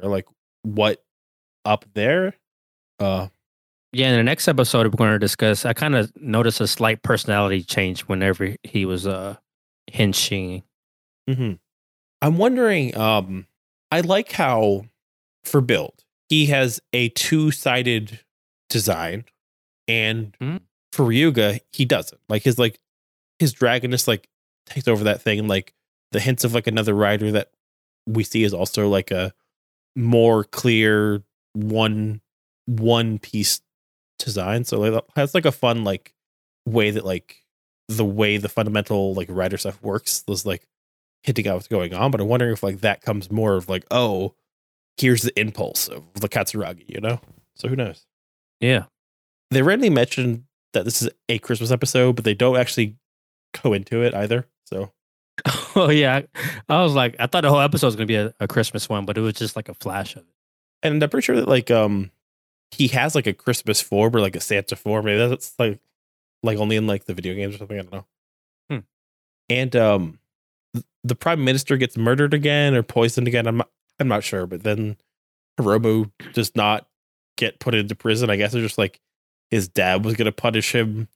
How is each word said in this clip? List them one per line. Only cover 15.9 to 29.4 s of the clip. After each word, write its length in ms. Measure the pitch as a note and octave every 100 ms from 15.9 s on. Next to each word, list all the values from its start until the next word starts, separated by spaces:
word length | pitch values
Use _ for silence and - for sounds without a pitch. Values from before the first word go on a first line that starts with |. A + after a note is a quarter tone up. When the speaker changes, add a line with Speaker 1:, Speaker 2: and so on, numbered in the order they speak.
| - _ _ -
Speaker 1:
he 180 | D#3 D3
has 320 | C#3 C3 A#2 -
a 160 | B2 A#2+
two-sided 1080 | - - D#3+ D#3 C#3+ C#3 B2 B2 A2+ A2 A2+ _ _ _ _ -
design, 560 | A#2 F#2+ E2 E2 G2 - _ _ _ _ _ -
and 460 | A#2 G#2+ A2+ G#2 -
Speaker 2:
Mm-hmm. 160 | B2+ F#3 - _ _
Speaker 1:
for 120 | - B2
Ryuga, 540 | A#2 D#3+ A#2 G#2 G#2+ -
he 120 | - B2
doesn't. 360 | A2+ - - -
Like, 140 | G#2+
his, 160 | C3 A#2
like, 200 | A#2 - _ _ _ _ _ -
his 140 | D#3
dragon 380 | A2+ B2 B2 B2
just, 160 | B2 -
like, 220 | G#2+ - _ _ _ -
takes 200 | - B2
over 160 | G#2+ G#2+
that 160 | G2+
thing, 180 | - G#2
and, 80 | G#2+
like, 240 | F#2+ - _ _ _ _
the 80 | G#2
hints 240 | C3 B2
of, 100 | A#2+
like, 140 | A#2 A2+
another 260 | A2 A2 G#2
rider 360 | G2+ G#2 G#2+
that 200 | G#2+ - _ _ _ _ _ -
we 160 | A2+
see 200 | G2 A2+
is 100 | G#2+
also, 340 | F2+ F#2+ - G#2
like, 220 | G2 -
a 220 | F#2 F#2 -